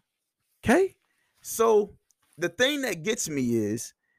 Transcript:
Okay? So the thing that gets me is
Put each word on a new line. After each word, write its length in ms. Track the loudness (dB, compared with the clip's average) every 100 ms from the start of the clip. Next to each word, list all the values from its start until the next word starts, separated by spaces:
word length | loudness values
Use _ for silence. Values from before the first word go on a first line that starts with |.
| _ _ _ _ _ _
Okay? 320 | 2 4 2 -2 _ _ _ _
So 540 | -8 0 4 4 2 -6 _ _ _ -8
the 100 | -6
thing 320 | 0 0 0
that 220 | -6 -6
gets 260 | -4 -4 -4
me 260 | -4 0 0
is 380 | -2 -4 -10 -18 _